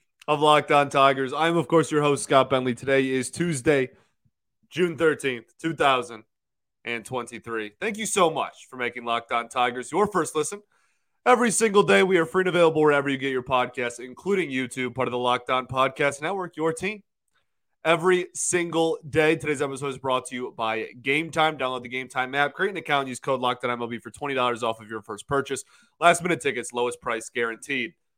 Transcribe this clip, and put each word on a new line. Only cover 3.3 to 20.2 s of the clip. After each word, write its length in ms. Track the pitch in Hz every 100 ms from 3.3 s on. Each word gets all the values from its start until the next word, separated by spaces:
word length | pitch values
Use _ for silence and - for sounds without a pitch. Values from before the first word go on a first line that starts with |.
| - 175 143 120 143 127 - _ _ _ _ _ _ _
June 260 | - 180 147
thirteenth, 560 | 160 139 139 120 - _
two 140 | 165 156
thousand 480 | 147 127 113 113 - _ _ _ _ _
and 220 | - 117 104
twenty-three. 680 | 127 117 117 117 113 107 -
Thank 200 | 208 208
you 80 | 214
so 240 | - 170
much 340 | 143 98 - -
for 60 | 127
making 280 | 120 120 117
Locked 260 | 117 117
On 180 | 120 117
Tigers 420 | 131 123 123 117
your 160 | 165 208
first 280 | 185 151 156
listen. 280 | 147 202 _ _ _ _ _ _ 240
Every 240 | 247 240
single 320 | - 220 202
day, 180 | 170 196
we 160 | 190 185
are 80 | 165
free 160 | 185
and 80 | 180
available 320 | 175 165 156
wherever 260 | 151 143 139
you 100 | 131
get 140 | 135
your 120 | 127
podcasts, 560 | 127 127 123 - 120 -
including 460 | 127 123 180 196 156
YouTube, 460 | 131 127 131 123 123
part 120 | 120
of 40 |
the 80 | 123
Locked 320 | 123 123 123
On 160 | 127 123
Podcast 560 | 131 131 127 143 135
Network, 340 | 156 196 175 -
your 160 | 160
team 300 | 160 190 214 _ _ _ _ _ _ _ _ 160
every 420 | 165 180 180 175
single 640 | - - 180 170 160 165 156 156
day. 280 | 139 156 160
Today's 240 | 147 139
episode 260 | 143 135 139
is 100 | 120
brought 280 | 131 127